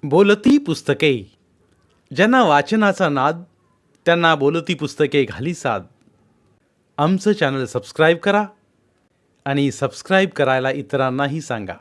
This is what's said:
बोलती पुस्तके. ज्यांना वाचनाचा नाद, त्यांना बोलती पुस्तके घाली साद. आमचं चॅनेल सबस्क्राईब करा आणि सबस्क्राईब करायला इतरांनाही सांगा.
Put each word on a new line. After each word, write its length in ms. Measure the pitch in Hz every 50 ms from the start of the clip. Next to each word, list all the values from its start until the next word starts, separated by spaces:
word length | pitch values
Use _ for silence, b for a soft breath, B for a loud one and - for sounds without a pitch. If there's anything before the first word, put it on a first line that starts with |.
| -
बोलती 540 | 147 131 170 202 202 208 202 - 247 269 294
पुस्तके. 720 | 285 - 160 - - - 139 - - 151 135 117 95 - _ _ _ _ _ _ _ _ _ _ _ _ _ _ _ _ 139
ज्यांना 280 | 131 185 220 247 262 240
वाचनाचा 640 | 175 147 147 143 - 214 220 214 202 190 - 190 160
नाद, 340 | 143 139 131 147 160 170 180 _ _ _ _ _ _ _ _ _ _ _ _
त्यांना 300 | - 170 170 170 165 160
बोलती 380 | 143 135 143 156 170 165 - 180
पुस्तके 500 | 135 147 139 - - 151 139 - 147 135
घाली 300 | 107 104 92 127 156 180
साद. 320 | - - 135 113 98 92 - _ _ _ _ _ _ _ _ _ _ _ _ _ _ _ _ _ _ _ _ _ -
आमचं 360 | 147 156 190 185 - 208 208
चॅनेल 320 | 202 165 139 135 135 127
सबस्क्राईब 520 | 123 - 123 - - - - 156 160 170 -
करा 280 | - 202 196 208 214 202 - _ _ _ _ _ _ _ _ _ _ _ _ _ _ _ _ _ _
आणि 260 | 139 139 143 143 139
सबस्क्राईब 580 | - - - 131 - - - - 190 190 196 190
करायला 420 | 196 - 147 131 131 131 127 135
इतरांनाही 680 | 135 143 139 - - 135 135 131 127 131 143 143 139 160
सांगा. 320 | 151 - 127 110 104 92 - -